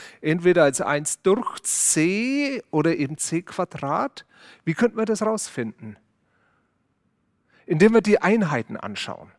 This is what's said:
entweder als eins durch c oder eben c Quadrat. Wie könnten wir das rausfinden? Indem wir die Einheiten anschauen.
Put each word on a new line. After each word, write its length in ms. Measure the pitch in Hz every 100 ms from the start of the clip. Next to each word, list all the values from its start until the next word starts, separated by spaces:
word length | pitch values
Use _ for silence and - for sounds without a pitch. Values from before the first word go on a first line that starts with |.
| - -
entweder 440 | 156 170 175 175
als 160 | 143 135
eins 400 | - 147 151 -
durch 380 | 185 202 - -
c 1040 | - - - 208 170 202 247 277 285 262 -
oder 260 | 156 160 160
eben 220 | 139 151
c 240 | - 165
Quadrat. 840 | 175 - 180 - 139 156 277 - - _ - -
Wie 100 | -
könnten 220 | 160 233 226
wir 80 |
das 180 | 220 214
rausfinden? 760 | 214 220 - - 113 - 110 104 _ _ _ _ _ _ _ _ _ _ _ _ _ _ _ _ -
Indem 280 | 160 208
wir 60 | 226
die 200 | 214 202
Einheiten 560 | 180 226 175 135 - 117
anschauen. 540 | 107 101 - - -